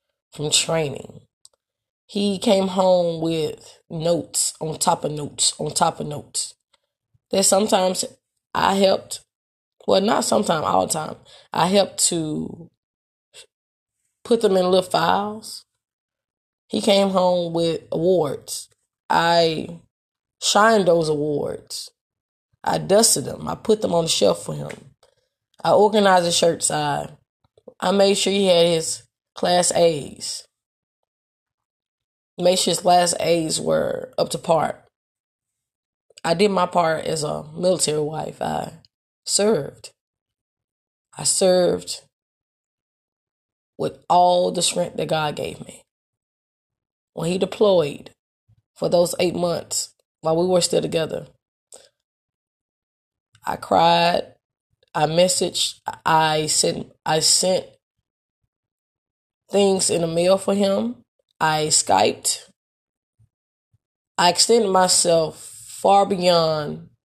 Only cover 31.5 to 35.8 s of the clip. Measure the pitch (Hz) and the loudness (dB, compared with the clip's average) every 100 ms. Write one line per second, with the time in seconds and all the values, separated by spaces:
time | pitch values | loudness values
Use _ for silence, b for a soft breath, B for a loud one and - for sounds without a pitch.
31.5 | _ _ _ _ _ _ _ _ - 180 | _ _ _ _ _ _ _ _ -2 0
32.5 | 185 202 165 190 175 175 - 160 170 160 | 2 0 0 4 6 4 0 0 2 0
33.5 | 156 160 78 - - - - 160 165 - | -4 0 0 0 -4 -8 -6 -4 -4 0
34.5 | 160 - - _ _ _ _ _ _ _ | 0 0 -6 _ _ _ _ _ _ _
35.5 | _ _ _ | _ _ _